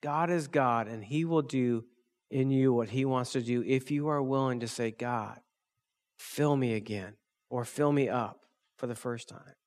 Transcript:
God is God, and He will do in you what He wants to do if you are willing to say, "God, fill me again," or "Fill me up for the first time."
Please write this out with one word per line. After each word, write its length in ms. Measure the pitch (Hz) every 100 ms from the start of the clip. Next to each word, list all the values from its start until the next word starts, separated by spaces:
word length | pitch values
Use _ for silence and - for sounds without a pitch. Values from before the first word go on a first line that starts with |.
God 280 | 147 151 170
is 180 | 175 143
God, 400 | 147 131 117 110
and 160 | 113
He 220 | 101 147 165
will 160 | 165
do 440 | 135 135 123 117 113 _ _ _ _
in 220 | 135 135
you 200 | 135 131
what 180 | 120 113
He 140 | 127
wants 300 | 135 131 123
to 80 | 131
do 220 | 117 120
if 280 | 107 131 131
you 160 | 147 147
are 140 | 147
willing 400 | 135 135 131 123
to 60 | 117
say, 240 | - 117
"God, 500 | 107 120 120 107 - _ _ _ _ _ _ _ _
fill 380 | - - 147 143
me 180 | 123
again," 440 | 110 107 104 95 107 _ _ _
or 160 | 123 117
"Fill 260 | - 147
me 160 | 147 131
up 380 | 123 107 90 _ _ _ _
for 100 | 123
the 80 | 113
first 320 | 127 117 -
time." 280 | - - -